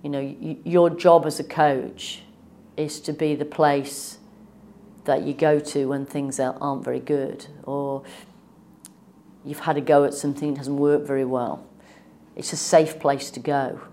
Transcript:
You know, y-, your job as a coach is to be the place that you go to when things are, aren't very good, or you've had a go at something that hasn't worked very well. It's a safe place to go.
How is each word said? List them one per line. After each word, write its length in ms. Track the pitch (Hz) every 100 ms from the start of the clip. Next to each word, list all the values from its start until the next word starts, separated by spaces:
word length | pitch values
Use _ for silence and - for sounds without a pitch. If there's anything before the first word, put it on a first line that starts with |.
You 80 | 147
know, 260 | 139 139 143
y-, 160 | 156 151 -
your 240 | 175 175
job 360 | 165 180 170 156
as 120 | 147
a 40 |
coach 800 | 147 - 151 135 - - - - - - - - - -
is 240 | 151 -
to 120 | -
be 220 | 151 156 143
the 100 | 147
place 720 | - 151 143 135 - - - - - - - - - - - -
that 160 | 135
you 120 | 120
go 260 | 139 156 151
to 300 | 147 143 135
when 160 | 139 135
things 340 | 147 139 131
are, 180 | 127 131
aren't 240 | 143 139
very 160 | - 131
good, 460 | 127 147 131 - - -
or 400 | - 143 139 135 135 - - - _ - - - - _ - _ - - 139
you've 140 | 147
had 180 | - 147
a 40 |
go 220 | 135 147
at 100 | 143
something 400 | 139 147 143 147
that 40 | 139
hasn't 200 | 135 143
worked 300 | 143 147 143
very 160 | 139
well. 420 | 127 127 120 71 - - - - - - - -
It's 160 | -
a 60 | 156
safe 420 | - 170 156 -
place 300 | 147 139 -
to 80 | -
go. 400 | 120 139 131 - -